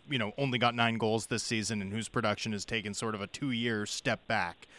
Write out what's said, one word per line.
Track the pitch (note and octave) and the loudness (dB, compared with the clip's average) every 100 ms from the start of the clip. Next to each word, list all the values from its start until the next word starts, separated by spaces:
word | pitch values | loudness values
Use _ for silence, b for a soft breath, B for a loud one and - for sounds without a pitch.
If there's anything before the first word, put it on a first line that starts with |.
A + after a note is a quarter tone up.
| - | -4
you | C#3 | -2
know, | G#2 A#2+ | -2 0
only | C#3 B2 | 0 4
got | A#2+ A#2+ | 4 4
nine | A#2 A2+ | 2 4
goals | A2 A2 - | 2 2 2
this | A2+ | -2
season | - A2+ G2 A2 | 0 -2 0 -2
and | G2 | -2
whose | A2 G#2+ | -4 -4
production | B2 A2 G#2 A#2 | 0 0 0 -2
has | G#2 - | -4 -2
taken | A#2 G#2 | -2 -2
sort | G2 A2+ A2 | -2 -2 -2
of | |
a | G2+ | -6
two-year | - C#3+ A#2 A#2+ A2 G#2 | -4 -2 0 0 0 -2
step | - C3 A2 - | -2 0 -2 0
back. | A2 F2 - - | 0 0 -4 -16